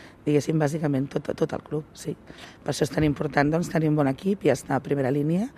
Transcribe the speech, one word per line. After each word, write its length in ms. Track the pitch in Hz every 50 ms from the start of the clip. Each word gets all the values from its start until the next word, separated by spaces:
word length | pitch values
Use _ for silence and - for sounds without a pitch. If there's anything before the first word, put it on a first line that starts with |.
| - - - - -
diguéssim, 360 | - 147 147 - - 160 160
bàsicament 480 | 151 139 151 160 170 147 143 131 139 139
tot, 220 | - 143 143 - -
tot 180 | - 160 151 -
el 100 | - -
club, 220 | - - 151 151 - - -
sí. 160 | - 156 - - - - - - - - - - -
Per 80 | -
això 140 | 143 - 156
és 80 | 143 -
tan 100 | 147 151
important, 460 | 151 139 - 156 147 131 147 143 147
doncs, 160 | 160 165 175 170 -
tenir 160 | 170 160 156
un 60 | 151 151
bon 100 | 143 135
equip 380 | 135 - - 190 208 196 -
i 80 | 160 123
estar 240 | - - - 143 131
a 60 | -
primera 280 | 135 143 139 135 127
línia 380 | 139 147 143 151 165 180 214 277 -